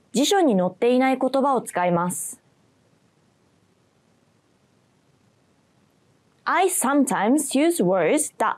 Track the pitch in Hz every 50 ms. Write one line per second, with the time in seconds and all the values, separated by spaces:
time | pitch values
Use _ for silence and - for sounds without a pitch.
0 | _ _ - 220 294 - 403 392 349 262 202 185 180 180 185 - 233 240 247 254
1 | 262 269 262 262 262 254 262 269 254 285 262 220 - - - 180 180 180 175 170
2 | 175 180 180 - - - - - _ _ _ _ _ _ _ _ _ _ _ _
3 | _ _ _ _ _ _ _ _ _ _ _ _ _ _ _ _ _ _ _ _
4 | _ _ _ _ _ _ _ _ _ _ _ _ _ _ _ _ _ _ _ _
5 | _ _ _ _ _ _ _ _ _ _ _ _ _ _ _ _ _ _ _ _
6 | _ _ _ _ _ _ _ _ - - 302 339 392 370 - - - 262 285 294
7 | 254 - 190 165 196 226 277 311 277 - - 269 311 339 339 - 196 175 190 185
8 | 156 170 269 302 - - - - 220 208 -